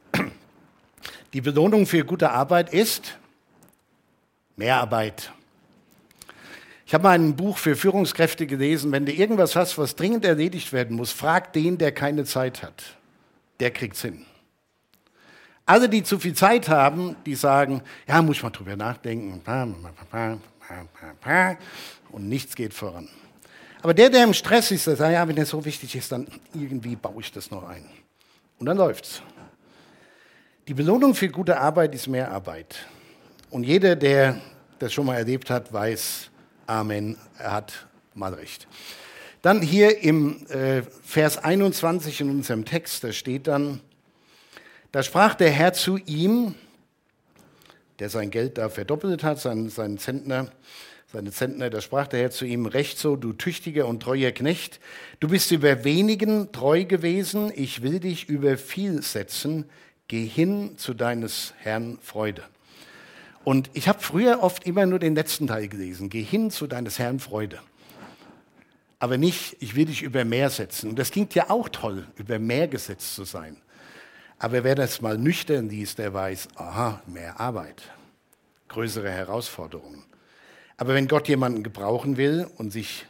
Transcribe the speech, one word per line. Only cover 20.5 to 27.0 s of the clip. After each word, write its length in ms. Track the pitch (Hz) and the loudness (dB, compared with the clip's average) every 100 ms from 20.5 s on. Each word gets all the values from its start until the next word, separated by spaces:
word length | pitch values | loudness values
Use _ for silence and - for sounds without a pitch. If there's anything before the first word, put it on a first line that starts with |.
| _ - 90 85 - 80 78 - 170 185 175 - - - - - | _ -18 -16 -18 -20 -20 -10 0 2 2 0 -10 -18 -18 -20 -18
Und 160 | 107 101 | -12 -6
nichts 300 | 131 - - | -6 -6 -8
geht 160 | 110 | -8
voran. 340 | - 101 87 90 - - _ - - - - | -8 -10 -10 -16 -20 -20 _ -20 -20 -20 -2
Aber 120 | 165 | 4
der, 160 | 170 254 | 8 10
der 160 | 247 233 | 10 6
im 80 | |
Stress 380 | 180 - 233 226 | 6 4 4 4
ist, 140 | 190 - | 0 0
der 120 | 139 | 2
sagt, 160 | 156 | 4
„Ja, 120 | 170 170 | 4 2
wenn 80 | 151 | 0
der 80 | 147 | -2
so 180 | 156 | -2
wichtig 320 | 151 151 127 131 | -6 -8 -10 -10
ist, 160 | - | -6
dann 160 | 123 143 - - | -8 -8 -14 -14
irgendwie 440 | 160 143 131 117 | -10 -6 -6 -8
baue 240 | 117 | -8